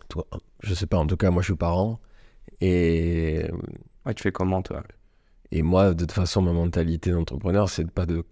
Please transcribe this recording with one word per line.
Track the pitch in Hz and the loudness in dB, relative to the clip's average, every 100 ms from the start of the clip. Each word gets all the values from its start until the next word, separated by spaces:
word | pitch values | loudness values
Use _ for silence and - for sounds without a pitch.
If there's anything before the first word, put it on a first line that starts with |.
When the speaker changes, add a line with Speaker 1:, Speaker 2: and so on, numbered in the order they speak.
| - | -12
Speaker 1:
Toi, | 80 - - - - | -10 -10 -14 -16 -12
je | 104 | -6
sais | 87 - | -4 0
pas, | 92 | 2
en | 78 | 2
tout | 87 | 2
cas, | 95 | 2
moi, | 87 | 2
je | 90 | 0
suis | 87 | -2
parent, | 85 87 104 113 - - - - - - | 0 0 0 -4 -12 -20 -20 -20 -20 -2
et | 95 90 85 82 85 82 80 78 80 87 - - - - - | 2 4 4 2 2 0 0 -2 -4 -6 -10 -14 -20 -12 -10
Speaker 2:
Ouais, | |
tu | 107 | -4
fais | 104 | -2
comment, | - 92 95 | 0 0 0
toi ? | 92 - - - _ _ _ _ - | -4 -10 -12 -20 _ _ _ _ -6
Speaker 1:
Et | 80 | -2
moi, | 78 92 98 | 2 6 4
de | 85 | 4
toute | 85 | -2
façon, | - 87 - | -2 0 2
ma | 90 | 2
mentalité | 85 85 87 82 82 92 | 2 0 0 0 0 0
d'entrepreneur, | 87 80 71 92 98 98 | 0 -2 -4 0 2 2
c'est | - 85 | -2 -4
de | |
pas | - 85 | -4 -2
de | 82 - | -4 -6